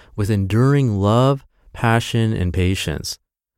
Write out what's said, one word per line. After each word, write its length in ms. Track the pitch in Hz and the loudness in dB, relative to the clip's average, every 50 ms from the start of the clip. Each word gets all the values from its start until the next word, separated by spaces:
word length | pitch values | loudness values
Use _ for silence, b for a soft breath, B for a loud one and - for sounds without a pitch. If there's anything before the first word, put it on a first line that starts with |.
| b b b | b b b
with 140 | 110 101 98 | -4 -2 0
enduring 680 | 110 98 95 95 104 113 127 135 143 143 135 120 104 | 0 0 0 0 2 2 4 4 4 2 2 0 0
love, 480 | 95 98 101 110 120 127 135 139 135 - _ _ _ _ - | 0 2 2 2 4 2 2 0 -2 -6 _ _ _ _ -18
passion, 640 | - - - 117 113 117 - - - 117 113 110 110 | -8 -2 0 2 2 0 0 -2 -2 0 0 0 0
and 200 | - 90 90 80 | -2 -2 -2 -2
patience. 640 | 92 90 90 95 - - 85 76 - - - - - _ _ _ _ _ _ _ | 0 0 0 -2 -2 -4 -6 -6 -8 -8 -12 -14 -14 _ _ _ _ _ _ _